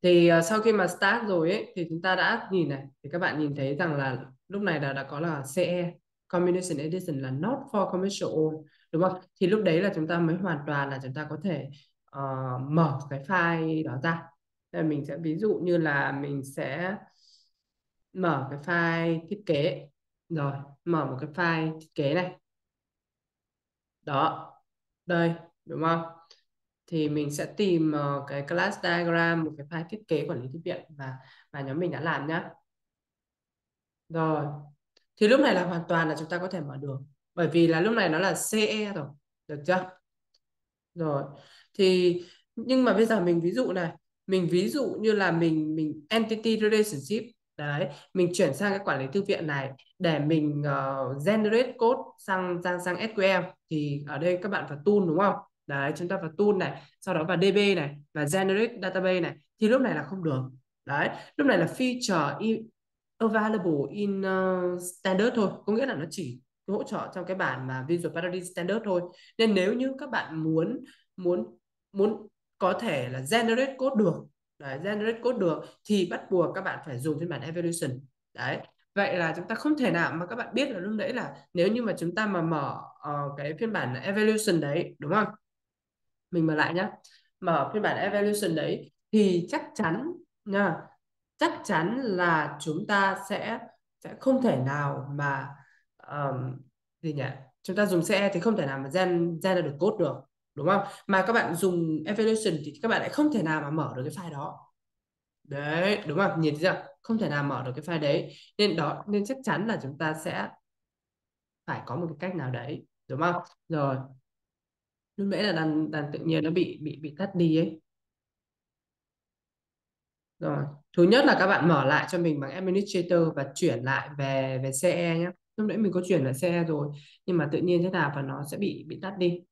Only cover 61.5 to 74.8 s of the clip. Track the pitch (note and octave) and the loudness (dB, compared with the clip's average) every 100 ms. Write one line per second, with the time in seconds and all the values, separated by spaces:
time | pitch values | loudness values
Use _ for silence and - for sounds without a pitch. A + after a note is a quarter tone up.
61.5 | G3 E3+ - B3+ B3 - F3+ C#3+ C#3 G#3+ | 6 4 2 0 0 0 0 0 0 0
62.5 | A3 - _ _ _ _ _ A3+ G#3+ G#3+ | 0 -4 _ _ _ _ _ 0 2 2
63.5 | G#3+ F3 D3 C#3 G#3 G3+ G3 F#3+ F#3+ F#3 | 0 0 0 -2 -2 -2 0 0 0 0
64.5 | F#3 F3+ F3 F3 - F#3+ F#3+ A3 B3 F#3+ | 0 -2 -4 -8 -4 0 2 2 2 0
65.5 | - - G#3+ C4+ F3 D3+ F3 C#3+ B2 _ | -2 -2 0 0 -4 -6 -8 -8 -10 _
66.5 | _ - G#3 C4 F#3 A2 F#3+ F3 F#3 E3 | _ -6 -6 -4 -6 -6 -8 -6 -2 -2
67.5 | C3 C3 C3 C3 E3+ E3 E3 F3+ F3+ F3+ | -2 -6 -6 -2 -2 -2 -4 -4 -6 -8
68.5 | - F3 G#3+ A3 F3+ F3 - - - A3 | -6 -2 -2 0 -2 -2 -14 -20 0 4
69.5 | G3 F#3 A#3+ C4 C4+ C#4+ A3 - D#3+ D#3+ | 4 2 0 -2 -4 -6 -6 -4 -4 0
70.5 | D#3+ F3 B3 - - _ - F3 F3+ A3 | 2 0 -4 -10 -20 _ -6 -2 -2 -4
71.5 | - _ _ _ G3 G#3 G#3+ - _ _ | -12 _ _ _ 0 0 0 -10 _ _
72.5 | _ F#3 F#3 A#3 D3 B2 C3 C3 - A3+ | _ 0 0 -2 -2 -4 -6 0 2 2
73.5 | A3+ C4+ - C4 B3+ G3 - - _ _ | 2 0 0 0 4 2 2 -8 _ _
74.5 | _ C#3+ C3+ | _ -10 -6